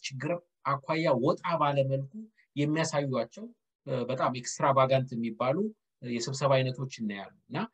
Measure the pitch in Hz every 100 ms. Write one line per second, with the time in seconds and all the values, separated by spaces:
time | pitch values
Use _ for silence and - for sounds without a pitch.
0 | - 131 151 175 - _ 135 139 - 160
1 | 160 120 147 180 175 165 143 143 135 135
2 | 139 214 220 _ _ 143 151 160 160 147
3 | 139 117 - - 240 - _ _ - 127
4 | 120 131 143 123 - - 143 131 131 135
5 | 131 117 117 110 127 165 220 - _ _
6 | 123 120 135 131 139 131 127 131 135 -
7 | 107 98 98 _ - 151 226